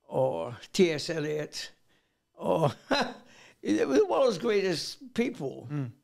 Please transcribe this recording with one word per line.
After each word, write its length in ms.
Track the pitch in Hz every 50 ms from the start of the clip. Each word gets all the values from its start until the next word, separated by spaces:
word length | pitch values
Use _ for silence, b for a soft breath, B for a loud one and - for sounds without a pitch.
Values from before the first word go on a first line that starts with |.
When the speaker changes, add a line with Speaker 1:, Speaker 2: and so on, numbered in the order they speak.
| _
Speaker 1:
or 480 | - - 131 131 131 - 82 82 123 120 107 - - -
T 180 | - 185 165
S 180 | 156 139 - -
Eliot 640 | 160 165 147 151 151 151 147 - - - - - - _ _ _ _ _ _ _ _ _ _ _ _
or 360 | - 214 196 180 170 156 131 - - - -
<laughs> 220 | 262 285 - - - B B B B B B B B B
the 440 | - - 311 320 - 277 262 415 427 359
world's 280 | 339 302 269 247 208 160
greatest 720 | 233 233 208 202 185 190 165 139 - - - - 277 247 -
people, 540 | 226 240 277 - - 147 131 131 131 - 123
Speaker 2:
Mm. 200 | 147 147 135 120 - _